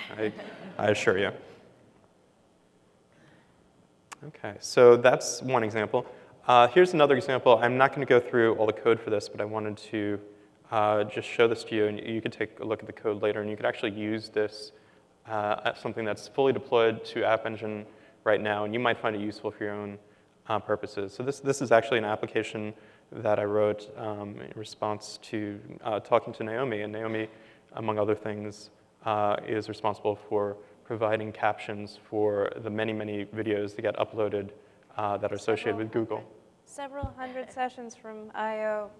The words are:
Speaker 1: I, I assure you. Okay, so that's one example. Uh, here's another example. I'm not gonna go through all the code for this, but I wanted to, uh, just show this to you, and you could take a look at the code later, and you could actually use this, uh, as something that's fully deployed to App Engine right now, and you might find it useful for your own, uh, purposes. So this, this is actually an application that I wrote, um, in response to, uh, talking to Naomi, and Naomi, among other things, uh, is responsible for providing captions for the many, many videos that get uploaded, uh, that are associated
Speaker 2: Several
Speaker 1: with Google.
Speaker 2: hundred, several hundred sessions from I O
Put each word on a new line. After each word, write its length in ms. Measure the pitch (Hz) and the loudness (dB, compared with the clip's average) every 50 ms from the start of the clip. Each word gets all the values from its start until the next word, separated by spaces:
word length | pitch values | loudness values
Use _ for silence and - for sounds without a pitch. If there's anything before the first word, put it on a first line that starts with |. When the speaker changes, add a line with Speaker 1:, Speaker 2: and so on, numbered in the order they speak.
| - - 104 107 | -14 -12 -8 -6
Speaker 1:
I, 140 | 110 107 - - - - - - - - - | -4 -6 -6 -8 -14 -16 -16 -16 -16 -14 -8
I 120 | - 104 107 | -2 2 2
assure 300 | 104 - - 117 98 95 | 2 2 4 2 4 4
you. 120 | 101 95 - - - - - - - - - _ _ _ _ _ _ _ _ _ _ _ _ _ _ _ _ _ _ _ _ _ _ _ _ _ _ _ _ _ _ - _ _ _ _ _ _ _ _ _ _ _ _ _ _ _ - - - - | 2 0 -2 -6 -14 -20 -20 -20 -20 -20 -20 _ _ _ _ _ _ _ _ _ _ _ _ _ _ _ _ _ _ _ _ _ _ _ _ _ _ _ _ _ _ -20 _ _ _ _ _ _ _ _ _ _ _ _ _ _ _ -20 -20 -18 -18
Okay, 300 | 147 - - - 110 101 - | -18 -18 -12 -12 -12 -10 -10
so 360 | - - - 135 123 120 120 | -8 0 6 10 12 12 10
that's 440 | 120 123 127 135 147 - - - - | 10 8 6 6 4 0 -6 -8 -8
one 240 | - 127 131 120 113 | -6 0 0 0 0
example. 400 | 107 104 110 107 101 - 123 123 - - - - - - - - | 0 0 -2 -2 0 -2 -4 -4 -4 -16 -20 -20 -20 -20 -10 2
Uh, 220 | - 123 120 120 123 | 6 8 8 8 8
here's 260 | - 180 180 180 180 | 8 6 6 6 8
another 220 | 156 147 139 139 | 6 6 6 6
example. 420 | 127 123 - 135 123 - 135 120 110 120 | 4 2 0 -2 4 8 8 8 8 6
I'm 160 | 120 127 127 | 2 4 6
not 160 | 131 139 - | 4 4 4
gonna 100 | 147 135 | 0 2
go 160 | - 131 120 | 6 6 6
through 360 | - - - 123 113 113 104 | 6 4 2 4 4 4 4
all 100 | - 110 | 2 2
the 60 | 107 107 | 0 0
code 280 | - - 117 113 110 | 0 2 2 2 2
for 100 | - 110 | 0 -2
this, 180 | 107 104 - - | -2 -2 -2 -6
but 120 | - 110 | -8 -8
I 40 | 107 | -6
wanted 320 | 107 107 110 107 107 104 - | -6 -4 -6 -6 -6 -8 -10
to, 420 | - - - 107 104 104 104 98 - - - - - - _ _ _ - | -12 -6 -4 -4 -2 -2 -4 -6 -8 -14 -20 -20 -20 -20 _ _ _ -4
uh, 340 | 120 110 104 107 107 107 104 | 0 2 2 2 2 2 0
just 240 | 110 - 117 107 - | -2 -4 -8 -8 -6
show 200 | - - 120 117 | 2 4 4 4
this 160 | 117 110 - | 4 0 -4
to 100 | - 117 | -4 0
you, 120 | 110 107 | 0 0
and 120 | 104 104 104 | 0 0 -4
you 220 | - - 113 110 | -8 -6 -6 -4
could 120 | - 123 - | -4 -6 -4
take 280 | - 107 107 - - | -4 -6 -6 -6 -10
a 40 | - | -6
look 160 | 110 110 104 | -6 -6 -6
at 60 | 110 | -6
the 60 | 104 101 | -12 -14
code 300 | - - 113 104 104 107 | -6 -4 -4 -4 0 0
later, 180 | 107 104 107 | -2 0 -2
and 80 | 104 107 | -4 -6
you 80 | 107 | -6
could 100 | 104 120 | -4 -4
actually 260 | 120 123 - - 113 101 | -4 -4 -2 -4 -6 -4
use 360 | 107 107 104 110 113 110 - | -4 -4 -4 -4 -4 -6 -4
this, 440 | - 107 107 104 - - - - - - _ _ _ _ _ _ _ _ - | -2 -2 -2 -2 -4 -10 -18 -18 -20 -20 _ _ _ _ _ _ _ _ -14
uh, 340 | 117 110 107 104 104 107 - - | -8 -6 -4 -2 -2 -2 -2 -4
as 140 | 117 120 - | -6 -6 -6
something 260 | - 120 104 117 113 | -8 -8 -6 -6 -4
that's 240 | 107 107 - - - | -6 -6 -6 -8 -8
fully 240 | - - 135 135 127 | -2 2 2 2 2
deployed 520 | 120 - - 123 117 113 113 110 113 - | 0 -2 2 4 4 4 4 2 0 -6
to 180 | - - 120 101 | -8 -4 -2 2
App 220 | 104 113 113 - | 2 2 2 0
Engine 400 | 113 110 104 110 107 107 104 107 - - - - - _ _ - | -2 -6 -6 -8 -8 -8 -8 -10 -14 -18 -20 -20 -20 _ _ 2
right 160 | 110 107 104 | 2 2 4
now, 240 | 107 107 104 104 104 | 2 0 -2 0 -2
and 100 | 104 107 | -2 -2
you 60 | 120 | 0
might 180 | 123 120 113 - | 2 0 0 0
find 180 | - 117 107 | -2 -2 -2
it 60 | 104 104 | -2 -4
useful 280 | 107 104 - - 107 | -6 -8 -6 -8 -10
for 140 | 104 - 110 | -6 -6 -6
your 100 | 104 104 | -6 -6
own, 240 | 104 104 101 101 104 - _ _ _ _ _ _ _ _ - | -6 -8 -10 -12 -14 -18 _ _ _ _ _ _ _ _ -4
uh, 100 | 110 104 | -4 -4
purposes. 560 | - - 107 101 - 98 - 101 98 95 - | 0 0 -2 0 0 -2 -2 -2 -6 -6 -6
So 80 | - 123 | -6 -4
this, 180 | 135 139 - | -4 -4 -4
this 220 | - 139 135 - 139 | -2 -2 -2 0 4
is 100 | 117 120 | 6 6
actually 260 | 113 113 - 127 113 | 6 6 6 0 0
an 60 | 110 | 2
application 680 | 123 - 107 - 110 - 113 107 - - 113 107 107 107 - - - - - _ - | 0 -2 -2 -4 -2 -2 -2 -2 -2 -6 -8 -8 -8 -10 -14 -20 -20 -20 -20 _ -18
that 280 | - - 113 107 107 104 | -12 -4 0 0 2 2
I 60 | 107 | 2
wrote, 480 | 101 104 107 107 104 104 - - - - - | 0 2 4 4 2 2 -2 -6 -16 -14 -10
um, 420 | 117 107 104 104 104 104 104 - | -8 -8 -8 -8 -10 -12 -12 -12
in 180 | - - - 113 | -14 -14 -12 -12
response 600 | 107 - - - 107 107 107 104 - - - - - | -14 -12 -8 -6 -4 -4 -4 -4 -8 -14 -18 -16 -14
to, 360 | - - 110 107 104 104 101 123 - - - - | -8 -8 -6 -6 -6 -8 -10 -12 -16 -16 -10 -6
uh, 160 | 120 107 101 | -4 -4 -4
talking 320 | - - 123 113 - 123 117 | -2 2 2 2 2 0 -10
to 120 | - 110 | -8 -8
Naomi, 360 | 107 110 120 139 131 110 104 | -6 -4 -4 -2 -2 -2 -4
and 100 | 104 107 107 | -4 -6 -6
Naomi, 360 | 107 113 110 110 110 110 110 - - - - - _ _ _ - | -6 -6 -4 -4 -4 -6 -6 -10 -18 -20 -20 -20 _ _ _ -12
among 240 | 127 113 110 107 104 | -8 -4 -4 0 0
other 160 | 104 107 107 | 2 0 0
things, 560 | 107 - 110 104 104 104 104 101 - - - _ _ _ _ _ _ - | -2 -2 -8 -8 -8 -8 -10 -12 -14 -20 -20 _ _ _ _ _ _ -4
uh, 320 | 113 107 107 104 104 104 - - | -2 0 0 2 2 0 0 -2
is 220 | - 120 110 107 - | -2 -4 -4 -4 -6
responsible 480 | 104 - - 107 101 - - 107 104 | -8 -4 -4 -4 -4 -2 -2 -2 -2
for 400 | - - - 110 104 104 101 101 104 - - - _ _ | -2 -6 -2 -2 0 0 0 -4 -8 -14 -20 -20 _ _
providing 480 | - 123 107 113 107 110 110 110 110 | -8 -4 -2 0 0 0 0 -2 -4
captions 680 | 107 - - 107 104 - - - 107 101 104 101 - - - - | -6 -2 0 0 0 -2 -6 -10 -8 -8 -10 -12 -14 -18 -14 -6
for 420 | - 107 107 104 104 101 101 - - | -2 0 2 2 2 2 0 0 -2
the 140 | - 117 110 | -6 -8 -6
many, 220 | 104 110 110 113 110 | -4 -2 -2 -2 -2
many 340 | 107 107 107 104 101 101 | -4 -4 -6 -6 -6 -6
videos 500 | 101 - 110 107 107 104 101 104 101 - | -8 -6 -6 -2 0 0 0 -2 -4 -6
that 60 | - 113 | -4 -4
get 140 | 104 - | -2 -2
uploaded, 540 | - 107 - - 113 107 104 104 104 98 98 - - - _ _ _ _ _ - | -2 -4 -4 -2 -2 -2 -2 -2 -4 -6 -6 -12 -20 -20 _ _ _ _ _ -8
uh, 220 | - 107 101 101 98 | -4 -4 -2 -2 -2
that 120 | 104 101 | -2 -4
are 40 | 104 | -4
associated 380 | 98 - - 110 104 - 120 104 | -4 -2 -2 -2 0 0 -2 -2
Speaker 2:
Several 120 | 104 110 | -2 -4
Speaker 1:
with 80 | 110 - | -2 -2
Google. 240 | 117 113 - 107 | -2 -2 -2 -4
Speaker 2:
hundred, 140 | 113 117 - - - _ _ _ _ _ | -8 -8 -12 -20 -20 _ _ _ _ _
several 500 | _ - - 277 269 269 285 277 269 - | _ -14 -14 -12 -12 -10 -10 -10 -10 -10
hundred 360 | 262 254 254 254 262 254 - - | -10 -12 -10 -10 -12 -12 -10 -6
sessions 420 | 262 254 254 254 262 240 226 226 | -6 -6 -6 -6 -10 -16 -16 -16
from 360 | - - 220 220 214 214 220 - | -16 -18 -16 -16 -14 -16 -12 -8
I 300 | - 214 220 220 214 214 | -6 -4 -4 -4 -4 -2
O 260 | 214 214 214 208 208 - | -2 -2 -4 -6 -8 -14